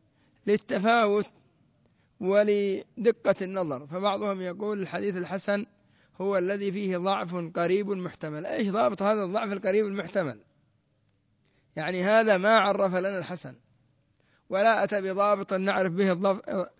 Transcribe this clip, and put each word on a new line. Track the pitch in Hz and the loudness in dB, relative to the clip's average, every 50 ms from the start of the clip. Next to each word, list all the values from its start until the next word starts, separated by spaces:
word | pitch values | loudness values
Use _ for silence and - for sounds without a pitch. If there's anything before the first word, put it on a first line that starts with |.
| _ _ _ _ _ _ _ _ _ | _ _ _ _ _ _ _ _ _
للتفاوت | 202 208 208 - - - 196 190 226 233 240 220 208 202 214 - - _ _ _ _ _ _ _ _ _ _ _ _ _ _ _ _ _ _ | 0 0 0 0 -2 -4 0 2 4 4 4 4 4 2 0 0 -4 _ _ _ _ _ _ _ _ _ _ _ _ _ _ _ _ _ _
ولدقة | - 185 196 208 208 214 208 202 202 196 190 - - - _ - 196 233 214 - - - 190 - | -2 2 4 4 4 4 2 2 2 0 -2 -4 -6 -12 _ 0 0 0 0 2 0 0 0 0
النظر، | 190 185 190 190 180 156 135 123 147 | -2 -6 -4 -4 -2 -2 -4 -6 -8
فبعضهم | 139 165 185 196 208 196 202 208 202 196 185 | -8 -6 -2 -2 0 0 0 -2 -4 -4 -4
يقول | 185 180 175 196 208 214 214 202 | -6 -8 -6 -6 -6 -6 -4 -4
الحديث | 185 - - 185 202 202 180 | -6 -6 -6 -4 -4 -4 -4
الحسن | 185 175 165 185 196 - 208 202 208 - - _ _ _ _ _ _ _ _ _ - | -4 -6 -6 -6 -6 -2 -2 -2 -2 -4 -8 _ _ _ _ _ _ _ _ _ -6
هو | 185 196 202 185 | -2 0 0 0
الذي | 175 185 202 202 202 196 | 0 0 -2 -2 -2 -4
فيه | 175 208 208 190 185 | -4 -2 -2 -2 -2
ضعف | 175 175 196 196 214 208 165 180 | -2 -2 -2 -2 -2 -4 -6 -6
قريب | 180 170 160 175 170 175 170 185 202 208 196 | -6 -8 -6 -4 -2 0 2 2 0 0 -2
محتمل. | 202 185 180 165 - - - 156 151 151 180 | -4 -6 -6 -10 -10 -10 -10 -10 -8 -8 -8
إيش | - - - 220 196 | -6 -4 -2 -2 -2
ضابط | 185 220 247 240 202 - | 0 2 0 0 0 0
هذا | 196 208 220 214 196 | 0 0 0 0 -2
الضعف | 175 190 220 233 202 | -2 -2 -2 -2 -4
القريب | 202 190 208 190 196 214 214 | -6 -4 -2 0 2 2 0
المحتمل؟ | 202 196 202 160 165 214 202 170 135 110 104 - _ _ _ _ _ _ _ _ _ _ _ _ _ _ _ _ _ _ _ _ _ _ _ _ _ _ | 0 -4 -6 -8 -4 -2 -2 -2 -2 -6 -10 -18 _ _ _ _ _ _ _ _ _ _ _ _ _ _ _ _ _ _ _ _ _ _ _ _ _ _
يعني | 156 156 165 185 180 180 | -8 -6 -4 -2 -2 2
هذا | 202 214 226 226 220 196 | 4 4 4 6 6 4
ما | 180 190 214 226 220 | 4 4 4 6 6
عرف | 190 202 196 208 196 185 185 | 4 4 2 2 2 2 0
لنا | 180 185 196 202 185 | 0 -2 -2 -4 -6
الحسن، | 160 - 180 165 - 135 127 - _ _ _ _ _ _ _ _ _ _ _ _ _ _ _ _ _ _ | -6 -8 -10 -12 -12 -16 -18 -20 _ _ _ _ _ _ _ _ _ _ _ _ _ _ _ _ _ _
ولا | 185 190 208 226 220 196 202 | 0 4 4 4 6 4 2
أتى | 196 208 202 | 0 0 -2
بضابط | 190 190 185 196 202 208 208 196 196 - | -2 -2 0 2 2 2 2 0 0 -2
نعرف | 196 185 190 196 196 202 190 185 | -2 0 0 0 0 2 0 0
به | 165 190 196 190 | 2 2 2 2
الضف-، | 180 170 202 196 190 - - - - 196 175 - - | 2 2 2 0 0 0 -4 -4 -4 -4 -4 -6 -10